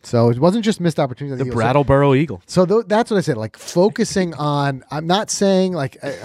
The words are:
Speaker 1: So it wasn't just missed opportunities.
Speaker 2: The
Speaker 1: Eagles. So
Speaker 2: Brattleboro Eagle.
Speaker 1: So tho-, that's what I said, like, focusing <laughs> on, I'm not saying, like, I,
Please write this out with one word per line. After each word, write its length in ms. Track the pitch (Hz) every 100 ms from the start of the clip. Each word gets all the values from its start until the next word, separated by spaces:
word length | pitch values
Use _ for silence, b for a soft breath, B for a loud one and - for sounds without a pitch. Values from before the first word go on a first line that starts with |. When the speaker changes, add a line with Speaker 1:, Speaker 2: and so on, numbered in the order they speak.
Speaker 1:
So 260 | - 120 117
it 80 | 120
wasn't 260 | 170 226
just 160 | 214 -
missed 200 | 170 165
opportunities. 380 | 139 - 143 131
Speaker 2:
The 60 |
Speaker 1:
Eagles. 100 | 127
So 40 | 117
Speaker 2:
Brattleboro 540 | 113 143 131 139 143
Eagle. 280 | 131 - 90 -
Speaker 1:
So 180 | 175
tho-, 180 | 180 220
that's 280 | 185 214 233
what 60 | 202
I 60 |
said, 140 | 156 113
like, 200 | 110 -
focusing 760 | - 175 202 233 208 190 175
<laughs> 40 | 147
on, 460 | 147 143 139 131 -
I'm 160 | 143 165
not 240 | 196 -
saying, 420 | - 196 190 185
like, 240 | 170 135 -
I, 140 | 139 -